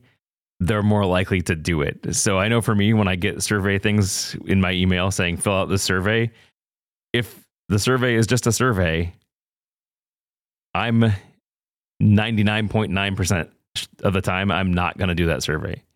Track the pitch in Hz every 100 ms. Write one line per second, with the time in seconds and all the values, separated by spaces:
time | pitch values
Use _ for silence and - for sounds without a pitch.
0 | _ _ _ _ _ - 87 107 104 104
1 | 95 90 92 95 80 80 82 78 71 -
2 | - 87 110 95 107 117 117 104 104 110
3 | 95 92 101 76 - 104 98 98 107 104
4 | 95 - - - 90 98 92 92 92 90
5 | 95 95 87 87 104 95 78 98 - 92
6 | 101 113 117 - _ _ _ _ _ _
7 | - 139 110 - _ _ - 107 127 127
8 | 123 113 110 123 120 110 127 95 85 80
9 | 85 - _ _ _ _ _ _ _ _
10 | _ _ _ _ _ _ _ 92 113 113
11 | 113 98 - _ _ _ _ _ _ -
12 | 104 104 110 107 104 107 104 110 107 95
13 | 98 95 90 92 - _ _ - - -
14 | 101 92 98 92 98 87 95 87 87 -
15 | 95 85 82 69 - 76 71 - _